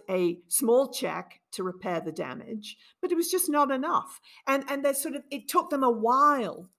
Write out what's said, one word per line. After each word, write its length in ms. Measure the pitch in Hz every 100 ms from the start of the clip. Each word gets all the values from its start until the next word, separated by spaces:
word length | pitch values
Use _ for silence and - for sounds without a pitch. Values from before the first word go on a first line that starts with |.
| -
a 300 | 185 175 175 _
small 420 | - 226 247 262
check 500 | - 220 165 175 - _
to 100 | -
repair 380 | 185 180 202 170
the 120 | 170
damage, 680 | 160 135 131 - 214 - - _ _
but 100 | 359
it 20 |
was 160 | 339 339
just 200 | 370 330
not 200 | 294 277
enough. 500 | 262 302 - - - - - -
And, 180 | 269 269
and 120 | 277
they 100 | 277
sort 220 | 277 320 269
of, 60 | -
it 180 | 277 -
took 200 | 339 339
them 140 | 277
a 80 | 254
while 800 | 220 220 262 294 277 190 - 185